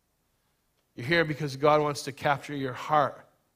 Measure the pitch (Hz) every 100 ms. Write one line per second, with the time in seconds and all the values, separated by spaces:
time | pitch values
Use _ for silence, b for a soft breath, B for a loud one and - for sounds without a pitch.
0 | _ _ _ _ _ _ _ _ _ -
1 | 120 170 156 147 147 131 147 151 147 147
2 | 139 - 147 135 - 147 135 120 - 151
3 | 131 - - _ _